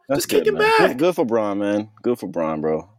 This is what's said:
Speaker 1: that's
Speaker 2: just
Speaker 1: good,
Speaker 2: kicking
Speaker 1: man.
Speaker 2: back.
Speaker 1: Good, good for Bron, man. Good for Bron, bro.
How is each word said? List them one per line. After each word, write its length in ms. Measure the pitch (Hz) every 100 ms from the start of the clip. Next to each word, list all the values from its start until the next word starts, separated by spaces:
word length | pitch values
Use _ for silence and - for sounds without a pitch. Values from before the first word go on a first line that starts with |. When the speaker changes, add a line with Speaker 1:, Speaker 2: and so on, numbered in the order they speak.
| -
Speaker 1:
that's 100 | 277
Speaker 2:
just 100 | -
Speaker 1:
good, 140 | - -
Speaker 2:
kicking 80 | 403
Speaker 1:
man. 20 | 427 453
Speaker 2:
back. 120 | -
Speaker 1:
Good, 80 | 123
good 160 | 170 180
for 100 | 139
Bron, 340 | 113 104 101
man. 300 | 101 104 107 _
Good 180 | 117 123
for 80 | 135
Bron, 320 | - 80 78
bro. 280 | 78 80 -